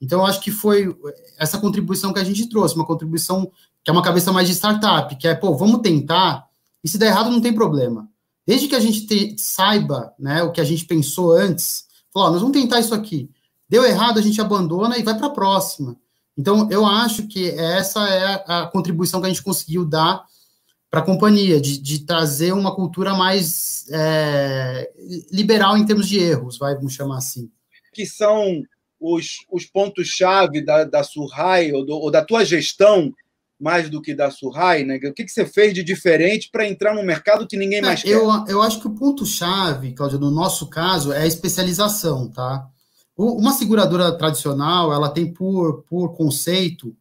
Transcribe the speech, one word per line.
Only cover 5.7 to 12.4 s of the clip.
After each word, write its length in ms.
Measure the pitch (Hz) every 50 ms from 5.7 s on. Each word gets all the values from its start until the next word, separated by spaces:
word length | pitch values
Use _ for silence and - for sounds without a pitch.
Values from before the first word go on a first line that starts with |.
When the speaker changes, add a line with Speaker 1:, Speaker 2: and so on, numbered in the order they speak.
| 240 240
Speaker 1:
tentar, 640 | 220 196 165 143 131 139 165 180 190 170 147 - - _ _ _ _ _ _ _ -
e 40 | 156
se 100 | - 196
der 80 | 220
errado, 260 | 214 190 202 226 240 240
não 80 | 233
tem 120 | 220 240 220
problema. 560 | 220 220 165 151 139 123 120 117 110 107 - _ _ _ _ _ _ _
Desde 220 | - 226 262 285 285
que 80 | 277
a 40 | 247
gente 260 | 214 226 208 - -
te-, 280 | - 214 196 202 208 - -
saiba, 760 | - - - - 190 202 214 208 156 143 143 123 123 - - -
né, 240 | 135 151 185 170 175
o 80 | 165 170
que 80 | 170
a 40 | 156
gente 200 | 139 170 156 -
pensou 480 | - 175 160 143 - - 185 180 170 165
antes, 520 | 175 202 185 147 - - - - - - _ _ _ _ _ -
falou, 160 | 190 190 165
ó, 40 | 165
nós 80 | 175